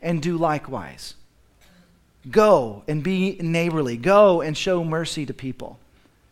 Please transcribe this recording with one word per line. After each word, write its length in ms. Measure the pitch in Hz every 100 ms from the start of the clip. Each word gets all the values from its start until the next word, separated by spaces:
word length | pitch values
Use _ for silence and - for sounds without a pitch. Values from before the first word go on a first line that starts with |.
and 200 | 165 170
do 140 | 151 170
likewise." 760 | 165 151 - 127 78 69 - - - _ _ _ _ _ _ _ _ _ 131
Go 540 | 156 214 180 120 101 -
and 160 | 151
be 360 | 147 190 190 -
neighborly. 560 | 165 165 170 160 135 120
Go 460 | 143 196 208 175
and 160 | 147 151
show 260 | - 180
mercy 420 | 165 160 160 - 139
to 60 |
people. 460 | 135 131 123 - - _ _ _ _ _